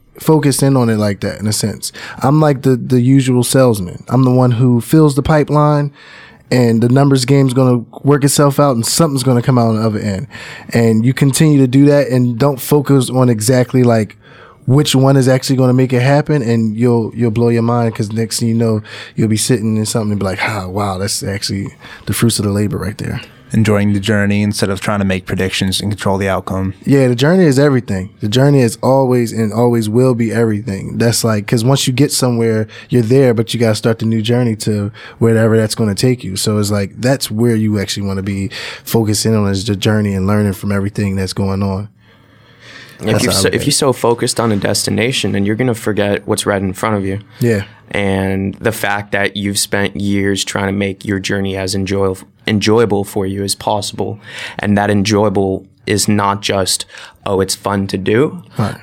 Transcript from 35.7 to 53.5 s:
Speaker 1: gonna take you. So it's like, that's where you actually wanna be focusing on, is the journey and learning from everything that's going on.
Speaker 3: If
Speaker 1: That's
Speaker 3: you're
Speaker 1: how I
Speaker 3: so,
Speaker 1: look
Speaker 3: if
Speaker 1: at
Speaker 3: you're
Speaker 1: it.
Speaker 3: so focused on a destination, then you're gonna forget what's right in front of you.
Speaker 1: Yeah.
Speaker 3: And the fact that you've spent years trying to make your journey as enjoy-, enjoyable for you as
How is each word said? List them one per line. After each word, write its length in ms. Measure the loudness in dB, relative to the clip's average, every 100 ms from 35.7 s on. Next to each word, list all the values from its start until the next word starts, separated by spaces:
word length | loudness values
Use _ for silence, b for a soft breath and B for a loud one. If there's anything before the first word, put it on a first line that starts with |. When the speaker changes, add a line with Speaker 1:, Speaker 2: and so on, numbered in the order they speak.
| 0
Speaker 1:
gonna 180 | -2
take 300 | 0 0 0
you. 120 | -4 -6
So 200 | -2 0
it's 140 | 0
like, 220 | -2 -4 -4
that's 280 | -2 -2 -4
where 260 | 0 0 2
you 220 | 0 -2
actually 280 | -4 -6 -6
wanna 160 | -4
be 260 | -4 -4 -6 B B B B
focusing 500 | 0 0 0 0 2
on, 140 | 2
is 140 | 0 -2
the 100 | -2
journey 380 | 0 0 0 -2
and 100 | 0
learning 280 | 0 0
from 180 | -2 -4
everything 460 | -4 -4 -4 -4 -4
that's 160 | -4
going 280 | -4 -4 -2
on. 280 | -2 -4 -8 _ B B B B B B B B B B
Speaker 3:
If 40 | -2
Speaker 1:
That's 160 | 0
Speaker 3:
you're 80 | 0
Speaker 1:
how 40 | 0
I 40 |
Speaker 3:
so, 60 | 0
Speaker 1:
look 60 | 0
Speaker 3:
if 60 |
Speaker 1:
at 40 | 0
Speaker 3:
you're 40 |
Speaker 1:
it. 40 | 0
Speaker 3:
so 180 | 0
focused 460 | 0 0 0 -2 -2
on 120 | -2
a 40 | 0
destination, 800 | -2 -2 -2 -2 -2 -2 -2
then 120 | -2 -2
you're 120 | -2
gonna 180 | -2 -2
forget 500 | -4 -2 -2 -2 -2
what's 180 | -4 -2
right 140 | -2
in 120 | -2
front 220 | -4 -4 -2
of 100 | -4
you. 140 | -8 -10 B
Speaker 1:
Yeah. 240 | -2 -2 -4 B B
Speaker 3:
And 640 | -4 -2 -2 -2 -2 -4 -4
the 160 | -4
fact 400 | -4 -4 -4 -4
that 240 | -2 -2 -2
you've 240 | -4 -4
spent 360 | -4 -2 -4 -4
years 440 | -4 -2 0 -2
trying 240 | -4 -4 -4
to 40 |
make 320 | -2 -4 -6 -6
your 140 | -4
journey 380 | -4 -4 -4 -4
as 180 | -4 -4
enjoy-, 400 | -4 -2 -2 -4 -10 _ -2
enjoyable 560 | 0 2 4 4 0
for 220 | -2 -4 -4
you 180 | -4
as 120 | -6